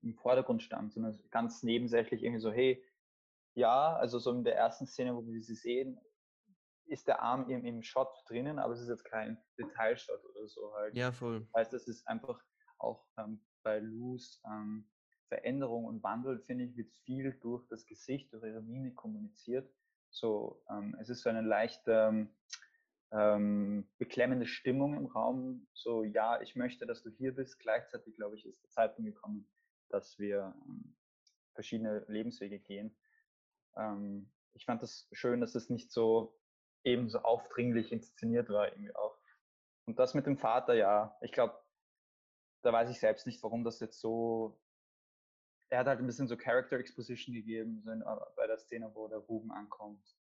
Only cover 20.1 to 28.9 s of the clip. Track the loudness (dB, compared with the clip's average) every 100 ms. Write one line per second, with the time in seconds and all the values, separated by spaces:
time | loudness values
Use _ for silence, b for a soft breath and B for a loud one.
20.1 | -4 0 0 -2 -10 _ -8 -6 -8 -8
21.1 | -2 0 0 2 2 2 -2 4 6 8
22.1 | 6 0 _ _ B B B B _ _
23.1 | 4 6 6 6 4 2 -2 -4 _ -4
24.1 | 2 2 4 0 -2 0 2 2 0 -4
25.1 | 0 0 0 -2 -6 -12 -10 -2 0 2
26.1 | 2 2 0 -2 -4 -4 -4 -8 -8 -8
27.1 | -6 -4 -4 -8 -6 0 0 0 -14 -14
28.1 | -10 -10 -10 -16 -20 _ 0 0